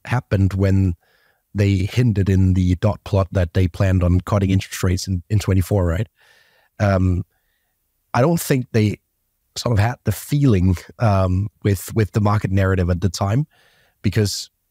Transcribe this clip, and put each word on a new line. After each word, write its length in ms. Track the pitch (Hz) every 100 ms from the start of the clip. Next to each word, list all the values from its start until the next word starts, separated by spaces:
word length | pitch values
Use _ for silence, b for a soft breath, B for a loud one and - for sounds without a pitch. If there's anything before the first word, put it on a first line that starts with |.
happened 500 | - 123 - 98 98
when 400 | 95 98 95 95 85 _ _ _ _ _
they 340 | 104 101 95 98
hinted 380 | - 123 101 95
in 260 | 95 95
the 220 | 92 90 90
dot 260 | 107 -
plot 240 | - 98 92
that 220 | 95 85
they 140 | 95 92
planned 340 | - 98 95
on 180 | 87 90
cutting 300 | - 104 98
interest 320 | 95 - -
rates 260 | 92 92 -
in, 140 | 92 -
in 100 | 104
twenty-four, 460 | - 95 - 104
right? 240 | 87 82 - b b b b b b -
Um, 460 | 104 95 92 87 - _ _ _ _ _ _ _ -
I 60 | 120
don't 200 | 151 170
think 260 | - 135 123
they 280 | 113 104 - _ _ _ _ _ -
sort 160 | 120
of 60 | 104
had 180 | 113 135
the 80 | -
feeling, 640 | - - 147 139 95 92 87 - -
um, 480 | 113 95 92 92 104 _
with, 280 | 107 95 -
with 180 | 113 104
the 80 | 110
market 320 | 104 107 98
narrative 360 | 95 95 95 87
at 100 | 87
the 80 | 95
time, 380 | - 98 120 151 b b b b b
because 480 | 107 110 101 - - _ _